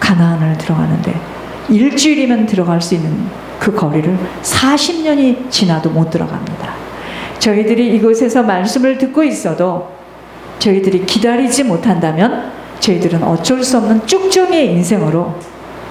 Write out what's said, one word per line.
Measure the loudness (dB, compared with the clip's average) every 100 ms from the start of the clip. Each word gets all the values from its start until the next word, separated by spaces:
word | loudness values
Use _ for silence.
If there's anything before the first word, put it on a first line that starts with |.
가나안을 | 0 4 4 2 0 0
들어가는데 | -2 0 0 0 -2 -4 -8 -12 -14 -8 2
일주일이면 | 4 4 2 2 2 2 2 2
들어갈 | 0 0 0
수 | 0
있는 | -2 0 -4 -4 -8 -14 -6
그 | -2
거리를 | 0 0 0 0 0 -4 -8
사십 | -4 0 2 2 0 -2
년이 | 0 2 2 2 -2
지나도 | 0 2 2 0
못 | 0 0
들어갑니다. | -2 -4 -6 -8 -10 -10 -12 -14 -14 -12 -12 -12 -4
저희들이 | 0 2 2 2 2 4
이곳에서 | 4 4 2 2
말씀을 | 2 0 0 2 2 2
듣고 | 0 2
있어도 | 0 0 -4 -2 0 -2 -8 -14 -20 -20 -20 -20 -16 -2
저희들이 | 2 2 2 0 0
기다리지 | 0 2 2 0 0
못한다면 | 0 0 2 2 0 2 0 0 -8 -14 -16 -4
저희들은 | 0 2 2 0
어쩔 | 0 0 0 0
수 | 0 0
없는 | 2 2 2
쭉정이의 | 0 2 2 2 2 2
인생으로 | 2 2 0 2 0 -2 -6 -12 -18 -18 -16 -16